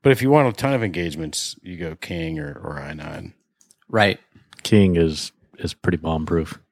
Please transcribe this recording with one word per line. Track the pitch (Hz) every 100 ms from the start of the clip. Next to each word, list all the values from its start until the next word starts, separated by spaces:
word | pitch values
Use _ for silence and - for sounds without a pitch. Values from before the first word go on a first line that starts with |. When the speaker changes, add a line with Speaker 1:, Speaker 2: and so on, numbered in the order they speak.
Speaker 1:
But | 139
if | 123
you | 131
want | 151 131
a |
ton | 107 139
of | 131
engagements, | 107 85 87 76 80 - - -
you | 90 87
go | 117
King | 160 - 175 160 160
or, | 147 -
or | - 147
I | 143
nine. | 151 151 151 - _ _ _ _ _ _
Speaker 2:
Right. | 113 104 - _ _ _ -
Speaker 3:
King | - 107 98
is, | 85 82 76 - _ _ -
is | 82
pretty | - - 85
bomb | 80 80
proof. | 78 85 78 - _